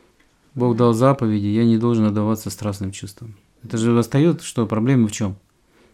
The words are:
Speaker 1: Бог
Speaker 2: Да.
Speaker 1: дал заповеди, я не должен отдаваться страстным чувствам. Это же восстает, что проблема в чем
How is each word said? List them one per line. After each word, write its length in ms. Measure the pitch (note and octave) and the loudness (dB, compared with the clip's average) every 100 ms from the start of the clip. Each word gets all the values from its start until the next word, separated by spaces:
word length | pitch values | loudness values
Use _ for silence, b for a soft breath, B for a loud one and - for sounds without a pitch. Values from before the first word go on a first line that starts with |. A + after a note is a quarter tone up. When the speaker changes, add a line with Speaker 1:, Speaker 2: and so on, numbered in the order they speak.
| b b b b _ C3 | b b b b _ -2
Speaker 1:
Бог 220 | B2 A#2 | 0 2
Speaker 2:
Да. 80 | A#2+ | 2
Speaker 1:
дал 80 | |
заповеди, 540 | A2+ C3 C3 A2+ G#2 G#2 | 4 2 2 0 0 0
я 180 | G#2+ A#2 | 2 2
не 120 | A2+ | 2
должен 280 | A#2+ A#2 G#2+ | 2 2 2
отдаваться 440 | G#2 G#2+ A2 G#2 | 0 -2 -4 -8
страстным 420 | - G#2 G2 G2 | -8 -8 -6 -8
чувствам. 440 | G2 G2+ - A2+ G2+ _ _ | -10 -16 -16 -20 -20 _ _
Это 140 | A2 A2+ | -8 -2
же 140 | A#2 | 2
восстает, 500 | A#2 A#2 C#3 E3 D#3+ | 2 2 2 2 0
что 240 | - - G#2+ | -4 -4 -2
проблема 420 | A2 A#2+ C3+ A2 | 0 2 2 2
в 40 | |
чем 240 | - G#2 F#2+ _ _ b b b | -2 -6 -8 _ _ b b b